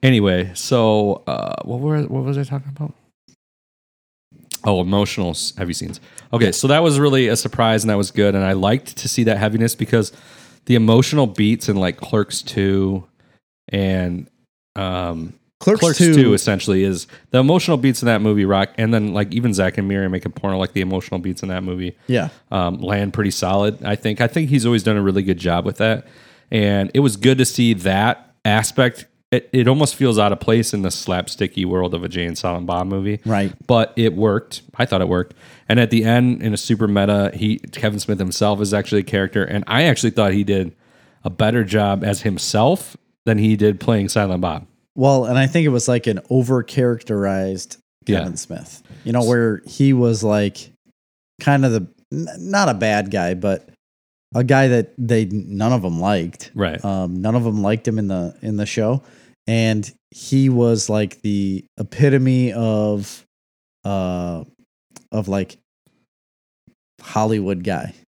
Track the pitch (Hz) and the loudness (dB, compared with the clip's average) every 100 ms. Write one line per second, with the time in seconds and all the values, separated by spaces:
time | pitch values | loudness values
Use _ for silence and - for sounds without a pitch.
0 | 135 123 101 90 92 90 - 127 110 107 | 4 4 4 2 -2 -8 -2 2 4 4
1 | 104 98 - 58 50 - - 120 143 151 | 2 -2 -4 -6 -6 -10 -8 -6 -2 -2
2 | 143 135 131 139 135 139 139 139 147 - | -2 -4 -4 -4 -4 -6 -10 -10 -12 -12
3 | _ _ _ _ _ _ _ _ _ _ | _ _ _ _ _ _ _ _ _ _
4 | _ _ _ - _ - 117 95 90 98 | _ _ _ -20 _ -6 -2 0 0 0
5 | 104 - 90 82 - - 87 82 - - | 0 -2 -6 -4 -8 -8 -8 -6 -8 -12
6 | - - - 117 110 - 135 147 165 143 | -18 -20 -6 2 2 2 2 4 4 4
7 | 147 135 123 113 104 - 113 110 107 104 | 4 4 2 0 -2 0 2 2 2 0
8 | 98 - 101 98 95 95 95 127 - - | 0 2 2 2 0 2 2 0 -2 -12
9 | 117 - 113 104 107 110 117 - 110 117 | -6 0 0 2 0 0 -2 -2 0 0
10 | 101 - - - - _ - 120 110 113 | 0 -6 -20 -20 -20 _ 2 4 6 6
11 | 135 151 127 95 104 113 - 101 92 85 | 6 2 0 2 0 0 -2 0 0 -4
12 | - 110 101 - - - 98 98 95 95 | -4 -2 -2 -6 -8 -2 0 0 0 -2
13 | 90 _ _ _ _ _ - 101 98 92 | -8 _ _ _ _ _ -6 -2 0 0
14 | 90 87 - _ _ _ _ - 95 92 | -2 -6 -10 _ _ _ _ -10 -6 -6
15 | 90 82 80 - _ _ - 214 170 156 | -6 -8 -12 -16 _ _ 0 2 2 4
16 | 170 151 127 101 - 98 - 95 98 90 | 6 6 6 4 2 -2 0 0 2 -2
17 | - - _ 123 135 180 - 151 131 123 | -8 -20 _ 2 4 4 2 0 2 0
18 | 120 110 107 104 98 98 98 - 110 113 | 0 2 2 2 2 2 0 -2 0 0
19 | 104 98 98 107 120 98 92 - 98 98 | 0 -2 -2 -2 -2 0 0 0 -2 -2
20 | 95 92 87 - 98 95 92 - 92 92 | -2 -4 -6 -6 -4 -2 -2 -2 -4 -4
21 | - 90 90 90 98 92 92 90 90 - | -4 -6 -6 -8 -6 -6 -6 -8 -8 -12
22 | - 127 87 - _ 98 87 90 87 101 | -4 -2 -2 -8 _ -4 -2 -4 -4 -2
23 | 101 92 101 - 92 98 104 107 - 104 | -2 -2 -2 -2 -2 0 0 -2 -6 -4
24 | 110 107 117 - 156 139 117 117 101 104 | -4 0 0 0 0 2 2 2 2 0
25 | 98 95 95 87 90 85 87 92 110 113 | 2 0 0 -2 0 -2 -2 -2 0 0
26 | - - - _ _ 113 104 101 98 - | -6 -20 -20 _ _ 0 2 2 0 2
27 | 143 101 117 131 127 - 120 107 92 95 | 0 2 2 4 2 2 2 2 0 2
28 | 110 - - _ - 107 110 - 127 - | 0 -2 -8 _ 0 0 0 2 0 0
29 | - _ _ 127 - 131 117 135 147 - | -20 _ _ -2 0 2 4 4 2 2
30 | 135 107 104 101 - 117 113 104 92 - | 2 4 2 2 2 2 2 -2 -4 -4
31 | - 90 90 - 95 - 90 90 90 87 | -4 -4 -4 -6 -6 -4 -2 0 -2 -4
32 | 87 87 87 82 92 87 90 87 92 95 | -6 -6 -6 -4 -4 -4 -4 -4 -2 -4
33 | 98 104 - 107 98 - - 117 113 - | -4 -6 -2 -2 -2 -6 2 2 2 0
34 | 113 85 107 101 - - - - 120 95 | 0 2 0 0 -4 -18 -18 -4 -2 0
35 | 90 90 90 - - - _ 117 117 113 | 0 0 -2 -8 -20 -20 _ 4 4 4
36 | 110 120 123 123 110 104 - 110 107 101 | 4 4 4 0 -2 -4 -2 0 2 2
37 | 98 104 101 - 107 107 - - 107 104 | 4 2 2 0 -2 -2 -6 -4 -2 -2
38 | - 101 92 - 104 101 104 101 98 104 | -4 -4 -4 0 0 0 0 -2 0 -2
39 | 95 101 95 - 95 104 - 113 165 131 | 0 -2 -2 -2 -2 -4 -2 0 2 2
40 | 117 110 104 98 101 98 90 - _ _ | 0 2 2 2 0 0 -2 -8 _ _
41 | _ _ - 92 107 120 104 107 101 98 | _ _ -10 -2 0 2 0 0 2 0
42 | 104 101 110 90 - 107 120 185 - - | -2 -2 -4 -4 -4 2 2 2 -4 -20
43 | _ _ - 110 107 107 107 98 - 113 | _ _ -2 2 2 4 2 2 0 0
44 | 98 - 101 90 90 76 - _ _ - | 0 0 0 -2 -4 -6 -12 _ _ 0
45 | 131 135 117 127 135 156 156 123 113 123 | 2 4 2 2 2 2 2 0 0 0
46 | 117 98 - 131 120 127 113 - 123 117 | 0 -4 0 0 2 0 -2 -2 -2 -2
47 | - 107 98 95 95 95 - - _ _ | -4 -2 -2 -2 -4 -6 -10 -20 _ _
48 | - 98 90 87 - 85 - - _ - | -2 -2 -2 -8 -12 -14 -16 -20 _ -16
49 | - 120 117 120 117 107 - - 139 131 | -4 -2 2 2 2 -2 -8 0 2 4
50 | 120 113 110 104 104 - - _ _ _ | 2 2 0 0 0 -4 -20 _ _ _
51 | _ _ _ _ - 143 135 113 87 _ | _ _ _ _ 2 4 4 0 -4 _
52 | _ 147 - - 175 196 190 107 110 104 | _ -10 -8 -10 -4 0 0 0 0 0
53 | 98 101 87 92 101 95 - _ _ _ | -2 -2 -2 -2 -2 -4 -6 _ _ _
54 | _ _ _ 117 127 135 135 120 107 - | _ _ _ -4 2 4 4 2 0 -6
55 | 120 113 104 104 87 98 110 123 92 82 | -2 0 0 -4 -6 -4 0 0 -2 -2
56 | 92 101 85 - - - 95 80 101 95 | 0 -2 -2 -10 -16 -4 -4 -4 -6 -4
57 | 90 90 101 120 117 104 101 110 120 110 | -4 -4 0 0 0 -2 0 -2 -2 -4
58 | 101 95 87 - 113 104 104 - 110 131 | -2 -4 -6 -8 -8 -4 -4 -2 -2 -2
59 | _ _ _ _ - 113 113 110 104 - | _ _ _ _ -4 0 0 -2 -4 -14
60 | _ - - 135 135 123 120 113 - 107 | _ -20 -2 2 2 4 2 2 0 -2
61 | 101 - 107 101 98 95 - - 101 - | -2 -6 -4 -2 -2 -6 -10 -12 -12 2
62 | 143 135 131 127 127 107 113 107 107 104 | 4 4 2 2 0 0 -2 0 0 -2
63 | 98 - _ _ _ _ _ _ 98 98 | -6 -14 _ _ _ _ _ _ -6 -4
64 | 90 90 87 85 71 _ _ _ _ - | -4 -4 -6 -8 -12 _ _ _ _ -20
65 | _ 110 98 98 90 - _ _ _ _ | _ -6 -4 -4 -4 -10 _ _ _ _
66 | _ _ _ _ _ _ _ _ _ _ | _ _ _ _ _ _ _ _ _ _
67 | - 113 110 110 95 95 90 87 - - | -6 -2 0 0 -2 -4 -4 -6 -6 -14